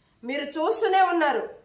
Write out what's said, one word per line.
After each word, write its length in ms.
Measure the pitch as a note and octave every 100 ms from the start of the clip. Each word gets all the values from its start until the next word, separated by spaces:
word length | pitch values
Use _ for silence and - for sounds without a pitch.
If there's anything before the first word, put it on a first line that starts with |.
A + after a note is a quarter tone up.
| _ _
మీరు 200 | A#3 C#4+
చూస్తూనే 580 | C#4+ D#4 D#4+ - G#4+ F#4+
ఉన్నారు 580 | F#4 F4 D4 A3+ - -